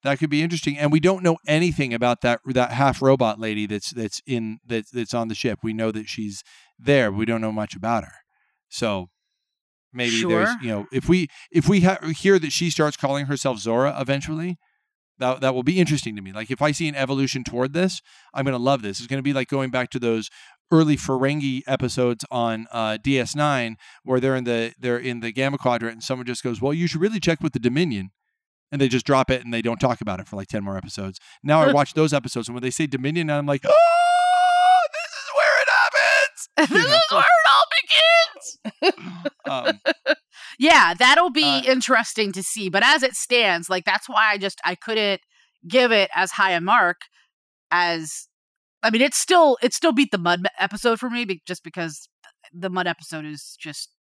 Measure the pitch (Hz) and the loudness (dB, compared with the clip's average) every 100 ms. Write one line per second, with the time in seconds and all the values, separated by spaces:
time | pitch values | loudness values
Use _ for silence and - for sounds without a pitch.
0 | 135 139 156 147 165 170 - 143 147 156 | -2 -2 0 0 -2 -2 -4 -2 2 2
1 | 170 190 180 165 - 151 175 151 139 117 | 2 2 0 -2 0 0 2 0 -2 0
2 | 123 120 123 117 - 127 123 123 139 127 | 0 0 0 -2 -2 0 0 2 2 4
3 | 135 135 117 107 110 107 104 104 - 120 | 4 4 4 0 -4 -4 -2 -4 -6 -6
4 | 110 - - 127 110 110 120 117 107 123 | -6 -8 -6 -6 -4 -10 _ -6 -6 -8
5 | 117 120 113 107 127 101 113 110 110 110 | -4 -4 -4 -4 -4 -4 -6 -4 -4 -4
6 | 107 - 107 98 - - _ _ 123 143 | -10 -10 -10 -10 -18 -20 _ _ 2 2
7 | 113 98 110 113 110 107 104 - 107 117 | 2 0 -2 -2 -4 -6 -8 -8 -4 -4
8 | 90 - _ _ _ _ _ - 113 101 | -4 -18 _ _ _ _ _ -6 -4 -4
9 | 90 _ _ _ _ _ _ _ _ 123 | -8 _ _ _ _ _ _ _ _ -6
10 | 120 113 113 110 110 240 123 107 104 135 | -4 -2 0 0 0 -2 -6 -6 -4 -6
11 | - 185 156 - - 175 151 202 175 190 | 2 2 2 -8 -2 0 4 4 4 2
12 | 156 160 190 196 156 - 175 - 151 - | -4 -2 4 4 4 -2 -2 0 0 0
13 | 139 139 139 143 139 117 107 117 139 - | -2 -2 -2 -2 -2 -2 -2 0 0 -2
14 | 131 139 139 156 175 175 _ _ _ _ | -4 -4 -4 -6 -6 -8 _ _ _ _
15 | _ _ 127 131 131 127 127 185 175 147 | _ _ -2 0 0 0 0 2 2 2
16 | - 104 95 98 110 127 151 143 160 143 | -2 -10 -12 -12 -8 -2 0 0 -4 -2
17 | 135 135 135 135 120 117 131 147 185 180 | -4 0 -2 -2 -6 -4 -2 0 -2 -2
18 | _ _ _ - 135 127 123 139 104 98 | _ _ _ -6 -4 0 0 0 -2 -10
19 | 120 135 135 139 123 139 131 127 123 127 | -6 -4 -2 -4 -2 -2 -2 -4 -4 -4
20 | 117 113 107 - - _ _ 165 156 139 | -2 -2 -4 -16 -20 _ _ 4 4 2
21 | - 131 135 151 139 131 131 135 127 117 | 0 0 0 0 -2 -4 -4 -2 -2 0
22 | 123 117 - 127 117 110 113 117 110 107 | -2 -2 -6 -4 -2 -4 -8 -4 -4 -2
23 | 139 135 117 143 147 135 117 110 - - | 0 0 0 -2 0 0 -4 -8 -18 -20
24 | - 131 131 131 120 117 113 - 123 120 | -2 0 0 -2 -2 -2 -2 -6 -4 -4
25 | 131 120 113 110 135 139 127 120 113 113 | -4 -6 -8 -4 -4 -2 0 0 -2 -8
26 | - 131 123 120 123 113 131 156 170 156 | -8 -6 -6 -6 -6 -4 -2 -2 -2 -2
27 | 196 220 160 165 160 131 117 127 175 107 | -2 0 0 0 -2 -2 -2 0 -2 -2
28 | 95 _ _ _ _ _ _ 143 135 127 | -8 _ _ _ _ _ _ -2 0 0
29 | - 135 131 131 120 117 113 117 131 117 | 2 2 2 -2 -2 -4 -4 0 -2 -2
30 | 107 92 95 104 98 110 98 95 95 - | -4 -8 -8 -12 -8 -8 -6 -8 -10 -10
31 | 98 95 - - 135 156 147 143 143 - | -10 -12 -20 -12 2 4 6 4 2 2
32 | 156 143 120 - 113 120 127 - 156 131 | 0 0 -4 -8 -8 -6 -6 -4 -4 -2
33 | 135 165 160 147 143 143 - 427 679 679 | -4 -2 -2 -2 0 -2 4 6 6 4
34 | 698 719 719 719 719 719 719 740 679 605 | 2 2 2 2 4 4 6 4 2 -6
35 | 679 - - 480 - - - - - - | -10 -12 -4 0 2 2 2 2 2 2
36 | - - - - - - 302 - 494 622 | 2 2 0 -4 -8 -2 2 2 4 2
37 | 640 587 571 698 640 554 - - - 659 | 4 2 4 6 6 4 4 0 0 2
38 | 640 679 659 - - - - - - - | 4 4 2 -4 -18 -14 -14 -2 0 0
39 | 180 180 175 _ - 277 - 202 - 311 | -8 -10 -10 _ -6 -4 -4 -4 -4 -4
40 | - 302 _ - - - 277 277 180 175 | -2 -4 _ -20 -20 0 4 6 6 4
41 | 247 294 359 262 302 269 254 262 240 240 | 4 6 4 2 0 0 0 0 2 0
42 | 226 - 208 185 185 - 190 190 233 311 | 0 -4 -4 -4 -6 -6 -2 2 4 4
43 | 254 233 - 247 220 170 170 185 180 202 | 2 -2 0 2 2 0 -2 -4 0 -2
44 | - 247 214 202 196 - - 180 - 220 | -2 2 2 2 -4 -4 -6 -6 -4 -2
45 | 208 196 _ _ _ _ 170 226 247 226 | 0 -2 _ _ _ _ 0 2 4 4
46 | 190 - 185 - 196 175 175 185 180 175 | 2 0 -2 0 0 0 2 4 4 0
47 | - _ _ _ _ _ _ 175 175 170 | -10 _ _ _ _ _ _ 0 0 -2
48 | 160 - - _ _ _ _ _ 220 226 | -6 -12 -14 _ _ _ _ _ -2 2
49 | 277 - - 359 311 247 247 - 330 247 | 2 0 4 6 6 6 0 2 0 2
50 | 285 196 175 175 185 - 190 208 240 226 | 0 0 0 0 -2 -2 -4 -2 -2 -2
51 | 254 233 233 175 - - 170 170 165 147 | -4 -6 -6 -8 -8 -12 -12 -8 -8 -8
52 | - _ - _ - 170 185 185 180 170 | -18 _ -20 _ -20 -10 -6 -4 -4 -4
53 | 156 160 151 147 - - 156 147 - _ | -10 -12 -12 -12 -14 -16 -16 -14 -14 _